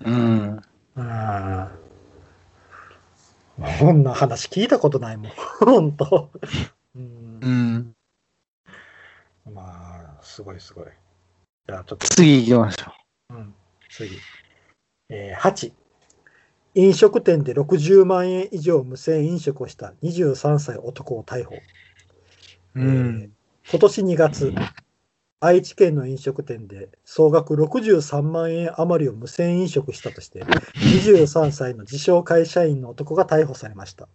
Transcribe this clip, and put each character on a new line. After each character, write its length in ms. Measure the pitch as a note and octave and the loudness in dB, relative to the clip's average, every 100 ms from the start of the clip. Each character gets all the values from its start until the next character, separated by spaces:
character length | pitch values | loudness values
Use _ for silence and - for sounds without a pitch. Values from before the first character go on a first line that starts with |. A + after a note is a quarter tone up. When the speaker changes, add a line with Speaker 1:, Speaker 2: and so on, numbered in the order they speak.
Speaker 1:
う 100 | A2+ | -4
ん。 500 | A#2+ A#2 A2 G2+ G#2+ _ _ _ C3 | 0 2 0 -2 -10 _ _ _ -14
Speaker 2:
う 60 | |
ん。 680 | A#2+ A2+ A2 G2+ F#2+ F#2 F#2 - - _ _ _ _ _ _ _ _ - - - _ _ _ _ _ - - D#2 | -10 -6 -6 -6 -6 -8 -10 -16 -20 _ _ _ _ _ _ _ _ -20 -20 -20 _ _ _ _ _ -12 -8 2
こ 140 | D#3 | 4
ん 100 | D#3 | 6
な 100 | C3+ | 2
話 360 | B2 C#3 A#2 - | 0 -2 -4 -8
聞 160 | F#3 | -4
い 40 | A#3 | 0
た 100 | B3 | 2
こ 120 | G#3 | 2
と 80 | C3+ | -2
な 140 | A#2 | -6
い 40 | A2 | -12
も 120 | G#2+ | -16
ん。 40 | - - | -16 -16
<laughs> 160 | - | 0
ほ 160 | A3+ C4 | 4 6
ん 160 | D#3 D3 | 4 -2
と。 340 | D3+ F3 D3 - - - - _ _ | 0 0 0 -14 -10 -8 -8 _ _
う 40 | B2+ | -20
ん。 420 | B2 A#2 A#2 A2+ | -20 -18 -20 -8
Speaker 1:
う 80 | B2+ | -2
ん。 460 | B2+ A#2 A#2 A#2 _ _ _ _ _ _ _ _ - - - - _ _ _ - | 0 0 -2 -6 _ _ _ _ _ _ _ _ -20 -20 -20 -20 _ _ _ -20
Speaker 2:
ま 640 | G2+ F#2 F2 F2+ F2 E2 D2 | -20 -20 -20 -20 -20 -20 -20
あ、 40 | |
す 200 | - - | -20 -20
ご 100 | G2 | -18
い、 80 | F#2 | -18
す 140 | - | -20
ご 80 | - | -20
い。 40 | - _ _ _ _ _ _ _ - | -20 _ _ _ _ _ _ _ -16
じ 60 | |
ゃ 60 | F#2+ | -14
あ、 40 | |
ち 80 | - | -14
ょ 40 | G2+ | -8
っ 20 | |
と。 80 | - | -2
Speaker 1:
次 380 | - D#3+ C#3 A2+ | 4 6 6 4
行 120 | A#2+ | 2
き 20 | |
ま 100 | G#2+ | 2
し 60 | F2+ | -4
ょ 100 | - - _ _ _ | -14 -20 _ _ _
う。 60 | A#2 | -18
Speaker 2:
う 20 | |
ん。 160 | G#2 F#2+ _ _ _ | -18 _ _ _ _
次。 300 | - G#2+ - - - _ _ _ _ _ _ _ | -16 -14 -14 -20 -20 _ _ _ _ _ _ _
え 240 | G#2+ G2+ F#2+ | -14 -12 -4
ー、 20 | |
八。 340 | - - - _ _ _ _ _ _ _ _ _ _ | -4 -4 -12 _ _ _ _ _ _ _ _ _ _
飲 200 | F#3+ F#3+ | 4 6
食 260 | F3 G#3 F#3+ | 8 6 6
店 240 | F#3+ E3 | 2 2
で 100 | C#3+ | 0
六 220 | C#3+ D3 F3+ | -4 0 0
十 260 | D3+ G3 | 6 6
万 260 | F#3 F#3 F3+ | 6 2 -2
円 180 | F#3 G3 | -4 -6
以 60 | F#3 | -4
上 240 | D3+ D#3+ | 0 0
無 140 | B2+ B2+ | -2 -8
銭 300 | - D#3+ D3+ | -4 -2 -2
飲 120 | F3 | -2
食 240 | D3+ C#3 | -6 -6
を 60 | A#2+ | -12
し 60 | |
た 180 | - A2 - | -14 -18 -10
二 120 | D#3+ | -8
十 220 | E3+ D#3 | -2 -2
三 240 | C3 D3 D3 | 0 0 0
歳 200 | D3 A#2 | -2 -10
男 380 | A#2+ B2 - A#2 | -14 -14 -12 -12
を 60 | |
逮 220 | - B2+ | -10 -10
捕。 100 | A#2 - _ _ _ _ _ _ _ _ - _ _ | -10 -16 _ _ _ _ _ _ _ _ -20 _ _
Speaker 1:
う 80 | C3 | -4
ん。 400 | C3 C3 B2 A2+ | 0 0 -2 -6
Speaker 2:
え 20 | G#2 | -12
ー、 40 | _ _ _ - | _ _ _ -6
今 100 | E3+ | 4
年 240 | G3+ A3 | 4 4
二 120 | F#3+ E3 | -2 2
月、 380 | D#3 - C#3 F#2+ A2 - _ _ _ _ _ _ | 0 0 -6 -4 -8 -10 _ _ _ _ _ _
愛 200 | D#3+ F3+ | 0 0
知 160 | F3+ - | -4 0
県 180 | F#3 | 0
の 120 | D3 B2+ | 0 -6
飲 100 | C3 | -8
食 260 | C#3 C3+ | -8 -10
店 240 | - A#2 G#2 | -12 -14 -14
で 220 | G2 G2+ _ | -18 -20 _
総 260 | _ - D#3 | _ 2 4
額 240 | D#3 D3+ | 4 0
六 280 | D3+ D#3 B3+ | 0 0 0
十 180 | A3 F3 | 2 2
三 320 | D3 D3 D3+ | 2 -4 -4
万 220 | E3 E3 | -4 -4
円 260 | E3 E3 - | -4 -6 -4
余 240 | E3+ E3+ | 0 0
り 60 | C#3+ | -2
を 20 | |
無 160 | A2 A#2+ | -6 -12
銭 300 | - E3+ F3 | -4 -2 0
飲 80 | F#3 | -2
食 240 | C#3+ D3 | -4 -6
し 80 | - | -12
た 100 | A#2 | -14
と 120 | - | -16
し 80 | - | -20
て、 120 | - - - - - | -16 -2 -2 -2 0
二 240 | - - | 4 4
十 260 | G#3 F#3 D3 | 6 6 6
三 260 | E3 D3+ | 2 0
歳 220 | C#3+ B2+ | -2 -8
の 80 | A2+ | -8
自 160 | G#2 C#3 | -12 -4
称 240 | F#3 F3 | 2 2
会 240 | E3+ E3+ E3 | 4 0 2
社 180 | F3+ | 0
員 160 | E3 C#3 | 0 -2
の 80 | B2 | -8
男 260 | A#2+ D3 | -12 -4
が 120 | D#3+ F3 | -2 2
逮 180 | D#3 | 2
捕 100 | D#3 | 0
さ 140 | C3 - | -4 -16
れ 60 | |
ま 100 | G2+ | -18
し 80 | G2+ | -20
た。 160 | - - | -20 -20